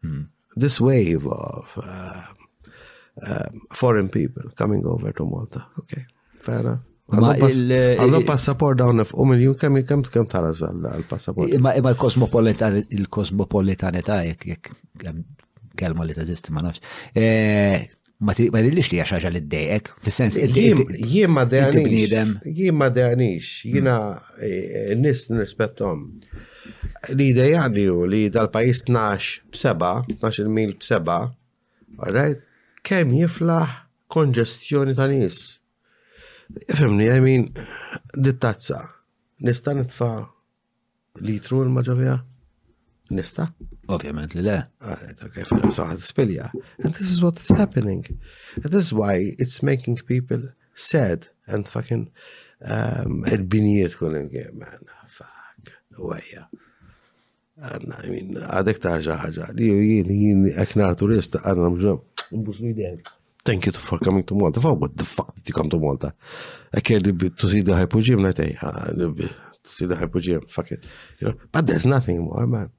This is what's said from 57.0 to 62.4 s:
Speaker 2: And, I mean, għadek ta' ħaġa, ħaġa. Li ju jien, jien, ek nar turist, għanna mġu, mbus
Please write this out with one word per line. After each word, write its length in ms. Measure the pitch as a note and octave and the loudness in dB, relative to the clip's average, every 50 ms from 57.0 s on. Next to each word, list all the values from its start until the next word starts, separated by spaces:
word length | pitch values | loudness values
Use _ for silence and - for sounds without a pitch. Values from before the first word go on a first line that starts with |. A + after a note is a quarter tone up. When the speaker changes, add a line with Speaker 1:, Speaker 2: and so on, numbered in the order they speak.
| _ _ _ _ _ _ _ _ _ _ _ D#3 | _ _ _ _ _ _ _ _ _ _ _ -18
Speaker 2:
And, 360 | D3+ C3 - - - - - | -16 -14 -14 -12 -12 -14 -14
I 140 | - - - | -14 -12 -10
mean, 280 | - - - - - - | -10 -10 -10 -10 -12 -12
għadek 420 | - - - F#2 G2 F#2+ G#2+ - | -10 -6 -2 0 0 0 0 0
ta' 140 | - F#2 E2+ D#2+ | 0 -2 -2 0
ħaġa, 200 | D#2 D2+ D#2+ D#2 | -2 -2 -4 -4
ħaġa. 300 | C#2 E2 D#2 D#2+ E2 E2+ - - | -6 -8 -8 -8 -10 -10 -4 0
Li 100 | A#2 A2+ | 2 4
ju 120 | G2+ G2+ | 4 4
jien, 320 | G#2 G#2+ A2 G#2+ F#2 F2+ G2 | 4 4 4 4 2 2 2
jien, 320 | G2+ G#2 G#2 G#2 G2 G2 F#2+ - F2+ G2 | 2 4 4 6 6 4 4 2 0 -2
ek 120 | - - G#2+ | 0 2 2
nar 160 | G#2 F#2+ F2 E2+ | 2 2 2 2
turist, 380 | G2+ G2+ A2+ G#2+ E2+ - - - | 2 2 4 2 2 0 -4 -4
għanna 320 | - G2 G2 F2+ F2 F2 F2 | -2 0 2 2 2 2 2
mġu, 220 | F2 F#2 G#2 F#2+ - - _ _ - - - - | 2 2 2 0 0 -4 _ _ -8 -8 -6 -6
mbus 220 | A2 | -8